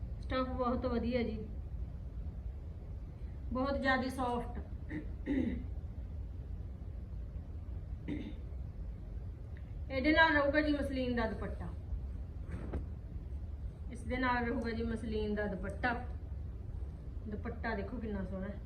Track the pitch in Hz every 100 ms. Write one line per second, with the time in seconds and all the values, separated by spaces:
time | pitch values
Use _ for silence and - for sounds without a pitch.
0 | - - - 262 262 247 247 247 254 240
1 | 226 247 226 - - - - - - -
2 | - - - - - - - - - -
3 | - - - - - 240 269 277 262 262
4 | 254 262 247 240 233 - - - - 302
5 | 302 - - 269 226 - - - - -
6 | - - - - - - - - - -
7 | - - - - - - - - - -
8 | - - - - - - - - - -
9 | - - - - - - - - - 269
10 | 254 311 320 302 285 302 302 285 277 262
11 | 247 240 220 202 202 190 180 - - -
12 | - - - - - - - - - -
13 | - - - - - - - - - 233
14 | - 254 254 247 233 240 233 226 226 226
15 | 226 214 214 208 208 190 190 - 247 247
16 | - - - - - - - - - -
17 | - - 214 208 233 233 240 214 185 240
18 | 214 202 185 190 196 -